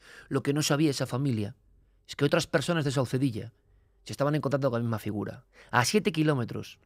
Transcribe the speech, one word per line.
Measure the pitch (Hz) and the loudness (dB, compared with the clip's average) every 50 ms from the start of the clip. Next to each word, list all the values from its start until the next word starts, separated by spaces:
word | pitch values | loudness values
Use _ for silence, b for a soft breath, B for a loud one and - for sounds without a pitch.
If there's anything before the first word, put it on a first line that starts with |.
| B B B B B B | B B B B B B
Lo | 135 135 - | -4 -2 0
que | 143 139 | 0 0
no | 151 147 | 0 2
sabía | - 147 139 160 151 | 2 2 4 4 2
esa | 135 - 131 | 2 0 -2
familia | - - 123 143 139 117 107 101 98 - - _ _ _ _ _ _ _ _ _ | -2 -2 -2 0 0 0 -2 -2 -6 -8 -12 _ _ _ _ _ _ _ _ _
es | - - | -16 -2
que | - 139 | 0 2
otras | 143 - 175 - | 2 2 2 0
personas | - - 156 131 - 175 165 139 | 2 0 0 0 2 0 0 0
de | 143 127 | 0 0
Saucedilla | 143 127 - - 127 139 139 107 107 101 117 - _ _ _ _ _ _ _ _ _ _ | 0 0 0 0 0 0 0 -2 -4 -10 -12 -16 _ _ _ _ _ _ _ _ _ _
se | - - | -14 -4
estaban | - 139 147 151 | -2 0 0 0
encontrando | 151 - 139 135 135 139 135 | 0 0 0 0 2 2 0
con | 113 117 | 0 0
la | 120 | 0
misma | 117 113 104 | -2 -2 -2
figura. | - 101 107 104 101 - 107 - - _ B B B B | -4 -4 -4 -4 -6 -6 -10 -14 -20 _ B B B B
A | - 120 117 | 2 2 4
siete | - - 214 - 208 160 | 4 2 2 2 2 0
kilómetros, | 156 156 151 147 131 117 98 - 110 101 - - - _ | 2 2 2 2 0 -2 -4 -6 -10 -10 -12 -16 -18 _